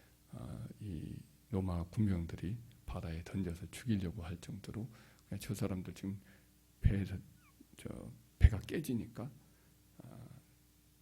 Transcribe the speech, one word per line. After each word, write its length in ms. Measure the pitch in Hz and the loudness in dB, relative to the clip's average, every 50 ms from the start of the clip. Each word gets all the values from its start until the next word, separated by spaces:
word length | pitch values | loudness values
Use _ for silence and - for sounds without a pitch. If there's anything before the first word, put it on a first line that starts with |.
| - - - - - - - | -20 -20 -20 -20 -20 -14 -12
아, 360 | - 58 - - 57 - - - - | -10 -8 -8 -8 -8 -8 -10 -10 -10
이 360 | - 104 85 76 - - - - - - - - - - | -8 -6 -6 -6 -6 -6 -8 -10 -12 -14 -20 -20 -8 -2
로마 340 | - 95 92 92 87 87 82 | 0 2 2 2 2 0 0
군병들이 720 | - - - 110 101 95 85 82 82 - 80 - 82 113 120 - - - - - | 0 2 4 4 4 4 4 2 -2 -4 -4 -4 -2 -4 -4 -6 -12 -20 -14 -8
바다에 380 | - - 92 87 85 82 82 85 | -6 -6 -4 -4 -4 -4 -6 -6
던져서 420 | - - 98 95 90 85 82 - 78 | -4 -2 -2 0 -2 -2 -4 -6 -10
죽이려고 520 | - - - 117 110 98 95 85 82 - 82 | -12 -6 0 2 2 2 2 0 -4 -4 -6
할 140 | 82 85 - | -6 -8 -8
정도로 500 | - - - 98 - - - 98 113 139 - - - - - - - - | -8 -8 -10 -10 -8 -8 -6 -6 -6 -8 -10 -14 -20 -20 -20 -20 -12 -8
그냥 120 | - 101 | -8 -6
저 140 | - - 113 | -4 -4 -4
사람들 380 | - 107 98 98 92 90 90 87 | -2 -2 -2 -2 -2 -4 -6 -8
지금 240 | - - 98 98 101 - - - - - - - - - - - - | -6 -6 -6 -6 -6 -8 -14 -20 -20 -20 -20 -20 -20 -20 -20 0 4
배에서, 360 | - - 98 98 98 90 95 - - - - - - - - - - - - | 6 6 6 4 2 0 -2 -6 -8 -12 -18 -20 -20 -20 -20 -20 -20 -20 -16
저 120 | - - - - - - - - - - - - - | -12 -10 -10 -8 -10 -10 -12 -14 -16 -18 -16 6 10
배가 220 | - - 107 95 - | 10 10 10 8 0
깨지니까, 680 | - - - 151 - 127 113 98 - - - 107 143 - - - - - - - - - - - - - - - | 0 -2 0 0 2 0 0 0 -2 -6 -8 -8 -8 -10 -12 -20 -20 -20 -20 -20 -20 -20 -20 -20 -20 -20 -20 -18
아, 240 | - 50 - - - - - - - - - - - - - - - - - | -16 -16 -16 -16 -16 -16 -18 -20 -20 -20 -20 -20 -20 -20 -20 -20 -20 -20 -20